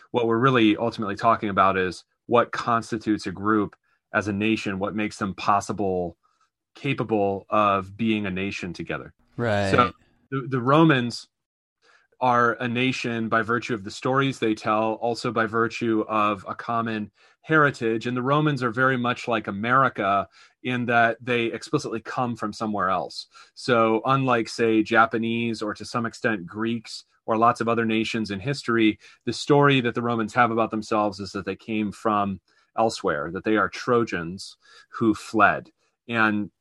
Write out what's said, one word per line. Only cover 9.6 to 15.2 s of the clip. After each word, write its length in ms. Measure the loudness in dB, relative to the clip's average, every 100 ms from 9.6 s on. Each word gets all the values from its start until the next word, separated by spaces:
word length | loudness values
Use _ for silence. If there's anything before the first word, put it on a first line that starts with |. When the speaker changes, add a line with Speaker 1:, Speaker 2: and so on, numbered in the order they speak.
| 2
Speaker 1:
So 200 | 2 2 -2 _ _ _
the, 160 | -8 -4
the 120 | -2
Romans 680 | 2 6 6 4 0 -6 -14 _ _ _ _ _ _ _ _ _
are 320 | 2 4 2
a 140 | 0 -2
nation 600 | 0 0 0 -4 -4 0
by 140 | 0
virtue 320 | 0 -2 -2
of 100 | -6
the 80 | -6
stories 480 | -6 0 2 2 0
they 160 | -2 0
tell, 380 | 0 0 0
also 380 | -2 -4 -4